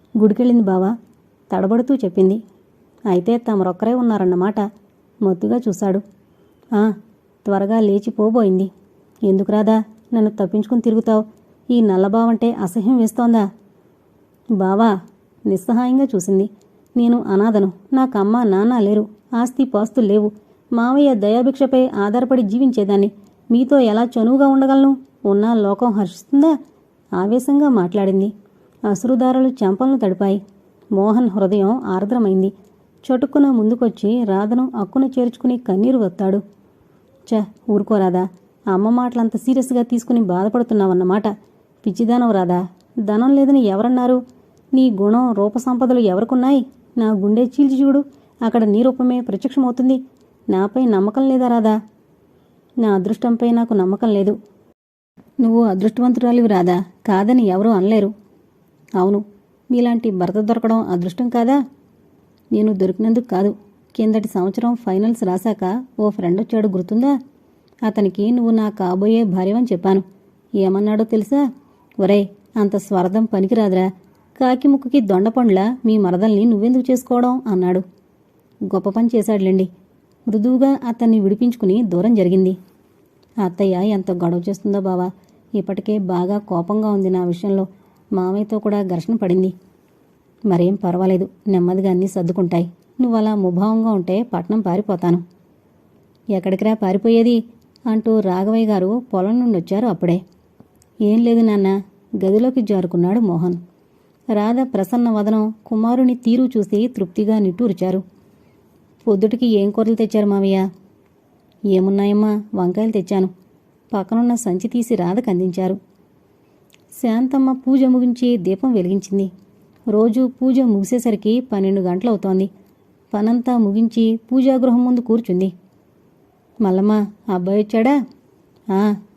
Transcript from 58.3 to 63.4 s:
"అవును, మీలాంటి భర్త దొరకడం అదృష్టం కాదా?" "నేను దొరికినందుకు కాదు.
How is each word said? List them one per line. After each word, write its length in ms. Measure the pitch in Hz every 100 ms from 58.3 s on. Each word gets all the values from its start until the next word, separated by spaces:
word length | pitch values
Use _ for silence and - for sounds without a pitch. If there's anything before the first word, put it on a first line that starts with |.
| _ _ _ _ _ _ 190
"అవును, 300 | 190 202 208 - _ _ -
మీలాంటి 380 | 247 240 233 233
భర్త 300 | 185 175 202
దొరకడం 400 | 214 226 226 226
అదృష్టం 500 | 214 175 175 175 247
కాదా?" 360 | 240 233 277 262 - _ _ _ _ _ _ -
"నేను 220 | 214 214
దొరికినందుకు 540 | 190 190 185 220 226 233
కాదు. 280 | 185